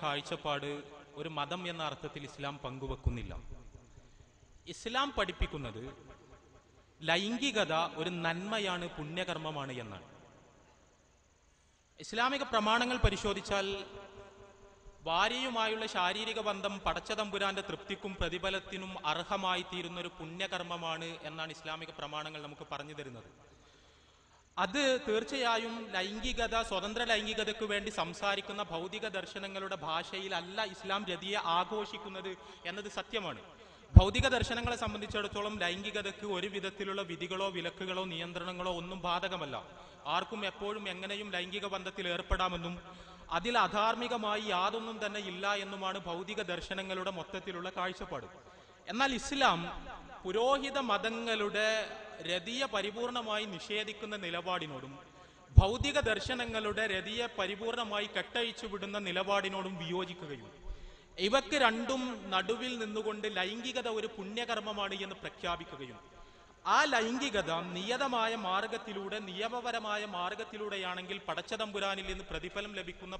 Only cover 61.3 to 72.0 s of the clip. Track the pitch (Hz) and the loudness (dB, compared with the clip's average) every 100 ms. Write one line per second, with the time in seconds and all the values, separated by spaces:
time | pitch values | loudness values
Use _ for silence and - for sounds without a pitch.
61.3 | 269 269 294 233 226 247 262 247 214 190 | 6 6 8 8 6 2 2 0 -4 0
62.3 | 185 185 233 254 240 214 214 214 208 214 | 2 4 0 0 -2 -2 -2 -2 -2 -2
63.3 | 190 185 233 254 247 233 220 220 202 190 | 0 0 -2 -2 -2 -2 -2 -4 -4 -6
64.3 | 226 233 220 208 208 196 190 190 190 151 | -4 -2 -2 -2 -2 -2 -2 -6 -6 -8
65.3 | - 175 170 - 135 127 110 - - - | -4 -2 -2 -4 -10 -10 -12 -16 -18 -18
66.3 | - - - 180 240 302 240 226 247 277 | -20 -20 -4 6 6 8 6 4 2 2
67.3 | 202 160 165 180 175 202 262 269 240 220 | 2 2 0 0 -2 0 2 2 2 2
68.3 | 226 185 190 214 226 226 196 196 214 190 | 2 2 2 0 -4 -4 -4 -4 -4 -4
69.3 | 180 220 247 240 226 214 208 208 180 180 | -2 -2 0 0 0 0 -2 -2 0 -2
70.3 | 208 214 214 208 196 180 180 180 196 175 | -2 -6 -4 -2 -2 -2 -2 -4 -6 -2
71.3 | 160 - 220 214 196 196 190 | -4 -2 -2 -2 0 0 0